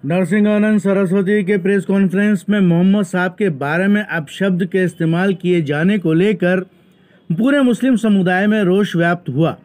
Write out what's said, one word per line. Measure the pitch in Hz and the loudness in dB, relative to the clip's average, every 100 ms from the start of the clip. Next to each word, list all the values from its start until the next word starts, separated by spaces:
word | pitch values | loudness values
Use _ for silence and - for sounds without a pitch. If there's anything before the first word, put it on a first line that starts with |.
नरसिंहानंद | 135 175 180 208 208 208 214 214 | -2 -2 0 2 2 2 2 0
सरस्वती | 190 196 190 196 185 208 | 0 0 0 0 0 0
के | 180 202 | 0 -2
प्रेस | 180 202 | 0 -2
कॉन्फ्रेंस | - 196 196 180 208 208 - | 0 0 0 0 0 0 0
में | 208 | 0
मोहम्मद | 185 170 185 196 202 | 2 2 2 2 0
साहब | 185 180 180 | -2 -4 -2
के | 202 139 | -4 -2
बारे | 143 165 196 | -4 -2 0
में | 208 | 0
अपशब्द | 208 160 143 - 196 180 180 | -2 -8 -8 -4 -2 -2 -2
के | 190 | -2
इस्तेमाल | 180 175 165 165 196 | -2 -2 -2 0 -2
किए | 185 175 175 | -2 0 0
जाने | 143 147 175 214 | 0 0 0 0
को | 165 | 0
लेकर | 160 196 202 180 185 185 _ _ _ _ _ _ | 2 2 0 0 0 -4 _ _ _ _ _ _
पूरे | 160 240 285 | -2 0 2
मुस्लिम | 254 226 262 233 | 2 2 0 0
समुदाय | 220 196 175 180 208 | 2 2 2 0 2
में | 214 | 0
रोष | 185 190 208 170 | 2 0 0 0
व्याप्त | 170 175 - | 0 -2 -4
हुआ। | 131 156 117 | -2 -2 -2